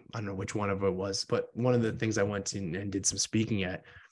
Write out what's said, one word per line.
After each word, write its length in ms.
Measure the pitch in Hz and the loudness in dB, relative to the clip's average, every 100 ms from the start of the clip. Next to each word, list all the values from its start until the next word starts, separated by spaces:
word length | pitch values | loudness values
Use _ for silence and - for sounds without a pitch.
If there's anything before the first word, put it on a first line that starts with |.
| - | -10
don't 120 | 113 | -6
know 80 | 104 | -6
which 200 | 95 101 | -4 -4
one 160 | 107 101 | -2 0
of 140 | 98 | 2
it 100 | 98 | 2
was, 300 | 92 98 98 | 2 -2 -2
but 240 | - 117 - | 0 0 0
one 200 | 107 123 | 0 4
of 80 | 123 | 4
the 120 | 113 | 2
things 240 | - 110 104 | 0 0 2
I 60 | |
went 220 | 101 101 95 | 2 0 -4
to 100 | 98 | -4
and 340 | 92 87 101 | -4 -4 -2
did 140 | 98 | -2
some 120 | - 101 | -2 -2
speaking 460 | - 110 110 104 | 0 2 2 0
at. 220 | 90 95 - - - | -2 -4 -12 -20 -20